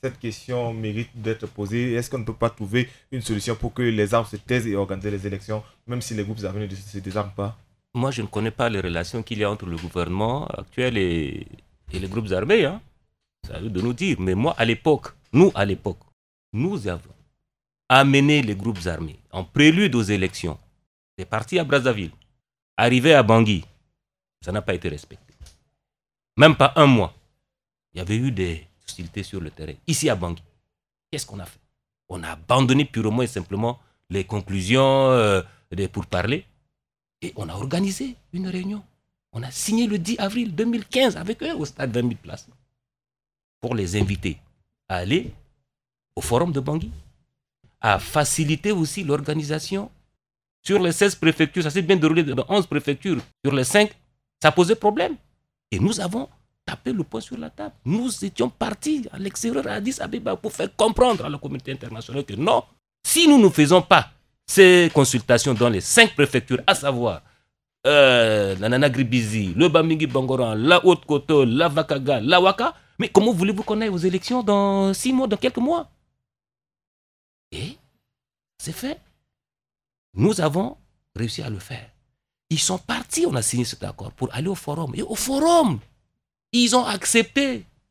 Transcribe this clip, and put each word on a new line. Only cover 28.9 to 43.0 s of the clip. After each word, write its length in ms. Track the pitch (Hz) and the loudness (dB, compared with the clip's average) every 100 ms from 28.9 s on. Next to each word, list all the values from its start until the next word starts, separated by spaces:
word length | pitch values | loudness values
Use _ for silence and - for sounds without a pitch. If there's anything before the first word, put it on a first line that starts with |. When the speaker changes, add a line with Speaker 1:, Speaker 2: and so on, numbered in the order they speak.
| - 85 - | -16 -14 -12
Speaker 2:
sur 180 | 95 98 | -12 -12
le 80 | 78 | -12
terrain, 240 | - 78 69 - | -14 -16 -14 -6
ici 220 | 143 147 | -2 0
à 60 | 104 | -2
Bangui. 280 | 87 85 - _ _ _ _ _ _ | -4 -8 -14 _ _ _ _ _ _
Qu'est-ce 160 | 151 - | -14 -12
qu'on 140 | 101 | -14
a 60 | 87 | -18
fait ? 140 | _ _ _ _ _ _ | _ _ _ _ _ _
On 120 | 90 | -14
a 60 | 82 | -12
abandonné 540 | 80 82 127 131 131 143 | -14 0 2 4 2 0
purement 380 | 113 107 113 | -2 -2 -2
et 40 | 120 | -4
simplement 520 | - 85 98 117 123 _ _ _ | -6 -8 -6 -6 -6 _ _ _
les 140 | 98 | -6
conclusions, 840 | 92 107 95 98 92 127 135 135 135 | -4 -6 -4 -6 0 2 4 4 4
euh, 320 | 127 107 95 87 _ _ | 4 4 2 -2 _ _
des 160 | 90 95 | -6 -6
pourparlers 580 | - - 90 104 156 - _ _ _ _ _ _ _ | -6 -4 -4 -2 -4 -8 _ _ _ _ _ _ _
et 120 | 170 - | -14 -12
on 140 | 82 | -12
a 40 | |
organisé 600 | 90 131 170 196 190 269 247 _ | -10 -6 -2 -4 -4 -10 -12 _
une 160 | 175 185 | -10 -8
réunion. 360 | 180 190 208 - _ _ _ _ | -8 -8 -10 -14 _ _ _ _
On 100 | 113 | -12
a 80 | 127 | -12
signé 360 | - - 220 233 | -8 -2 0 0
le 100 | 202 | -2
dix 200 | 170 233 | -4 -4
avril 340 | 202 220 220 | -4 -4 -6
deux 120 | 160 233 | -4 -2
mille 200 | 233 196 | -2 -4
quinze 320 | 247 262 165 | -2 -2 -2
avec 240 | 175 226 | -8 -8
eux 100 | 302 330 | -8 -8
au 100 | 147 | -10
stade 280 | - 135 | -8 -6
vingt 100 | 113 | -4
mille 140 | 123 110 | -4 -6
places 300 | - - - _ _ _ _ _ | -14 -18 -18 _ _ _ _ _